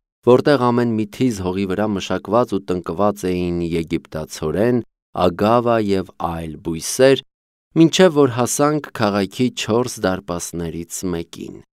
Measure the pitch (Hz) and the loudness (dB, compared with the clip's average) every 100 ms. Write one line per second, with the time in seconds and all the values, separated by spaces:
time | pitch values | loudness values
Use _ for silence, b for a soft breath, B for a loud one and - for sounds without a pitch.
0 | _ _ - 127 151 139 123 120 120 110 | _ _ 4 4 6 2 2 0 0 -2
1 | 104 - 127 101 92 92 98 92 107 98 | -4 -2 -2 -2 -4 -2 -2 -2 -2 -4
2 | - 92 - 110 120 98 - 90 85 85 | -4 -4 0 0 2 -2 -4 -6 -4 0
3 | 104 101 92 90 87 87 85 85 80 82 | 0 0 -2 -2 -2 -2 -2 -4 -2 -4
4 | - 78 76 - 78 80 117 123 110 _ | -6 -12 -10 -6 -4 0 2 0 -2 _
5 | _ 95 92 87 104 120 120 117 104 95 | _ -2 0 2 2 2 2 0 2 -2
6 | 90 - 82 85 82 76 - 82 - - | -4 -6 -6 -6 -10 -10 -8 -8 -4 4
7 | 131 135 - _ _ _ _ 156 165 - | 4 4 -2 _ _ _ _ 4 4 6
8 | 185 147 139 117 120 - 147 151 - - | 4 6 2 2 -2 0 0 0 -6 -2
9 | 107 101 95 - 123 - - 113 123 - | 0 0 -2 -2 -2 -2 0 0 0 -2
10 | 92 92 - 87 - 85 85 82 85 - | -2 -2 -6 -8 -8 -8 -8 -8 -10 -8
11 | 92 85 85 - - - - | -6 -6 -8 -12 -14 -16 -20